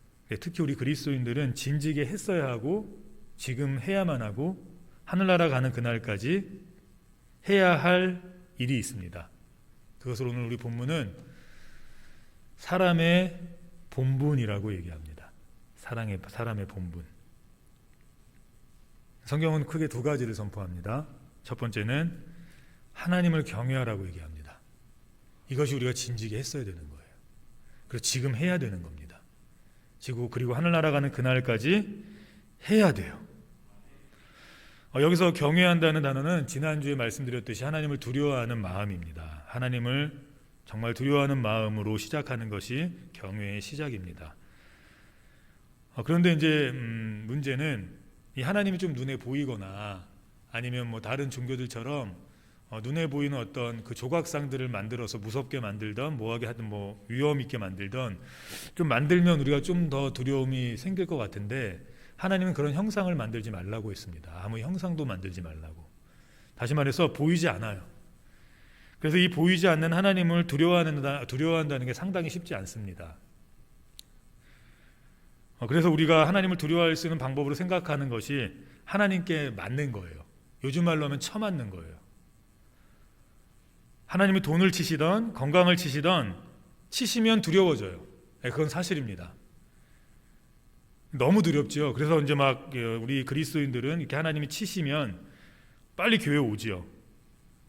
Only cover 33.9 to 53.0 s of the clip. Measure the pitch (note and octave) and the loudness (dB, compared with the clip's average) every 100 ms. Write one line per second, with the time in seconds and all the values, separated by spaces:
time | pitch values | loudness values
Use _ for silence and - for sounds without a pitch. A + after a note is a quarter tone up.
33.9 | - - - - - - - - - - | -20 -20 -20 -20 -20 -20 -20 -20 -20 -4
34.9 | C3+ D#3 F3 F3 - D3 E3+ F3+ E3+ D#3+ | 4 6 6 4 4 4 6 6 6 6
35.9 | D#3 C#3 C3+ D3+ F3 C3 C3+ D#3 D3+ C#3+ | 4 2 0 0 0 0 -2 -2 -2 -2
36.9 | C3+ A#2 B2 B2 B2 A#2+ A2 C3+ D#3 D3 | 0 -2 -2 -4 -4 -6 -6 -4 -2 -2
37.9 | C#3+ A#2 C3+ D3 C3 A#2 A#2 F#2 F#2+ G#2 | -4 -2 0 2 0 -2 -4 -4 -4 -4
38.9 | E2+ E2 D#2 D#2+ D2+ - B2 B2+ B2 A#2+ | -6 -8 -10 -12 -14 -10 -4 -2 -2 0
39.9 | C3+ D3 - - - - - - A2 A#2 | 0 -2 -6 -20 -20 -20 -20 -12 -6 -4
40.9 | A2+ C#3 C#3+ C#3 C3 A2 A2 G#2+ G#2+ G#2+ | 0 2 4 4 2 2 2 0 -2 -2
41.9 | G#2+ - D3+ C3+ A#2+ A2 G2+ - C3 F3 | -2 -4 -6 -4 -6 -6 -6 -4 -4 -4
42.9 | - - - F#2+ G#2 G2+ G#2 - C#3+ D3 | -6 -16 -14 -10 -8 -6 -8 -8 -8 -8
43.9 | G#2 F2+ D#2 D#2 - - - - - - | -8 -10 -14 -16 -20 -20 -20 -20 -20 -20
44.9 | - - - - - - - - - _ | -20 -20 -20 -20 -20 -20 -20 -20 -20 _
45.9 | - B2+ E3+ F3 D#3+ D#3 D3+ C3 C3 A#2 | -8 0 4 6 6 4 4 2 -2 -6
46.9 | A2+ A2 G#2+ A2 C#3+ C#3 C3 D#3 A2+ F2 | -6 -6 -8 -6 -4 -2 -2 -2 -4 -8
47.9 | - - - - C3 C3 G3+ G3 F3+ F3+ | -16 -20 -20 -14 -6 -2 0 0 0 -2
48.9 | B2 C3+ C3 A#2+ C#3+ C3+ G#2+ F#2+ G2 G#2 | -4 -6 -6 -4 -4 -4 -6 -8 -10 -10
49.9 | F#2 F2 - - - - A#2 B2 B2 A#2+ | -10 -14 -20 -20 -20 -10 -8 -4 -4 -6
50.9 | A2+ G#2+ C3+ C3+ B2+ B2 B2+ B2 A2+ B2 | -8 -6 -4 -4 -6 -6 -6 -6 -8 -6
51.9 | C#3+ G2+ F2 - - - - - A2 A#2 | -6 -6 -12 -20 -20 -20 -20 -14 -10 -6
52.9 | D#3+ | -2